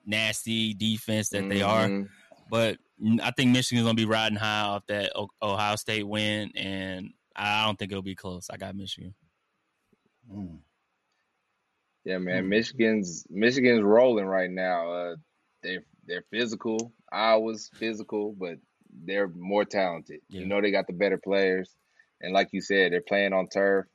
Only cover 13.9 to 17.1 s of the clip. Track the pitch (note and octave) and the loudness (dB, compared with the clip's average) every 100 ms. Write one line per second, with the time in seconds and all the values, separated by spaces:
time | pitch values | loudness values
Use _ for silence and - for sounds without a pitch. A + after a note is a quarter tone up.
13.9 | A2 B2+ A2 F#2+ F#2+ F#2 F#2 F#2 F2 E2+ | 8 6 4 0 0 -2 -2 -2 -2 -2
14.9 | F2 F2 F2 _ _ _ _ F2 F#2 - | -4 -6 -10 _ _ _ _ -8 -8 -10
15.9 | _ - G#2+ - G#2+ A#2+ A2 A#2 A2 A#2 | _ -10 -10 -6 -4 -4 -4 -4 -4 -4
16.9 | _ _ | _ _